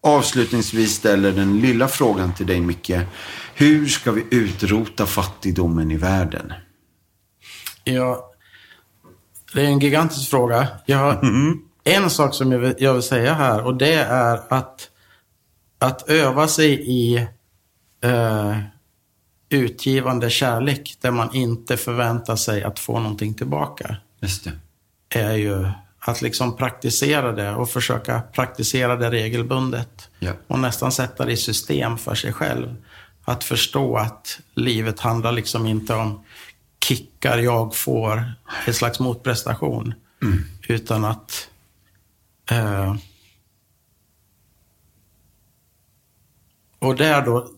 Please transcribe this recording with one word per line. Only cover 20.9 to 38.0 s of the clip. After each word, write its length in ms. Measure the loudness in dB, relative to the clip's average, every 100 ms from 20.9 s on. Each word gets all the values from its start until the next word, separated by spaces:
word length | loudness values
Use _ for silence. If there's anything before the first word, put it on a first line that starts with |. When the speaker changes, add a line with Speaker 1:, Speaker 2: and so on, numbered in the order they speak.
| -4
Speaker 2:
där 100 | -2
man 240 | 0 -2
inte 420 | 0 -2 -2 -2 -4
förväntar 600 | -2 0 0 -2 -2 -2
sig 260 | 0 -2
att 140 | -2 -6
få 200 | -4 -4
någonting 340 | -4 -4 -6
tillbaka. 600 | -6 -4 -4 -4 -6 -10 -10 _ _
Speaker 1:
Just 240 | -6 -6
det. 80 | -8 -12 -18 _ _ _ _ -2
Speaker 2:
Är 120 | 0 0
ju 320 | 0 -2 -2 -4 -12 _
att 240 | -6 -4
liksom 340 | -4 -2 -4 -2
praktisera 760 | -4 -2 -4 0 2 2 0
det 220 | -2 -4
och 160 | -4 -4
försöka 500 | -4 -2 -2 -2 -4
praktisera 760 | -4 -4 -4 -2 -2 0 0 0
det 140 | 0
regelbundet. 1000 | 0 -2 -4 -2 -2 -2 -4 -8 -12 -20 _
Speaker 1:
Ja. 140 | -8 -8 -4
Speaker 2:
Och 120 | -2
nästan 340 | -2 -2 -2
sätta 320 | -2 -4 -4
det 80 | -2
i 40 | -2
system 640 | -2 -4 -2 -2 -2 -4
för 160 | -4
sig 180 | -4 -4
själv. 440 | -4 -4 -4 -6 -12 -18 -20 -20 _
Att 200 | -8 -6
förstå 520 | -4 -2 -2 -2 0 0
att 440 | -2 -6 -14 -14 -8
livet 460 | -4 0 0 -2 -2
handlar 320 | -2 0 0
liksom 340 | -2 -2 -2 0
inte 280 | -2 -2
om 300 | -2 -2 -6 -14 -20 -20 _ _ _
kickar 540 | -2 -2 -4 _ 0 2
jag 360 | 2 2 0
får, 580 | -4 -2 0